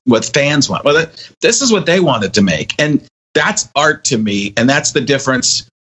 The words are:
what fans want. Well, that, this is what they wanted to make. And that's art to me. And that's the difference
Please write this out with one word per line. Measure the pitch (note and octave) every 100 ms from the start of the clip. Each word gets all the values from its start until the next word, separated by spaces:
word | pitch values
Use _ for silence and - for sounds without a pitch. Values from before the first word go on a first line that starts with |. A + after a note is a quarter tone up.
| -
what | A#2 -
fans | D3+ C#3+ D3 -
want. | F2
Well, | C#3 D3+
that, | D#3+ - - -
this | - -
is | C4+
what | G#3 D#3+
they | F#3
wanted | E3 A#2 G2
to | G2+
make. | G2 D#2 C#2 -
And | D3+ D3 - _ _
that's | D3+ E3 G#3+ - C#3
art | D3+ D3 -
to | A#2
me. | G#2+ G2+ G2+ A#2
And | A#2+
that's | D3 D3+
the | D3+
difference | C#3 C3 - B2+ - - - _ _